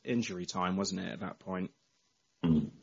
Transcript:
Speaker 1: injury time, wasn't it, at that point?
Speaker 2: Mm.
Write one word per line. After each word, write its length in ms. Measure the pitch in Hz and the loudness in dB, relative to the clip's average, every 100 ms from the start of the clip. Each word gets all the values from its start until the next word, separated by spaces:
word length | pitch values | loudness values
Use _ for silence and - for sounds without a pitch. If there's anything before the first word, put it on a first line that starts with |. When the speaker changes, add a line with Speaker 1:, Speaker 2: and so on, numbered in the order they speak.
Speaker 1:
injury 440 | - 120 113 90 90 | -2 0 0 -4 -4
time, 320 | 95 90 95 | 0 2 2
wasn't 240 | 95 92 | 0 -2
it, 100 | 92 | -4
at 80 | 57 | -6
that 200 | - - | -8 -8
point? 320 | - 92 92 - _ _ _ _ _ _ | -6 -4 -4 -6 _ _ _ _ _ _
Speaker 2:
Mm. 280 | - 78 - - | 4 4 2 -6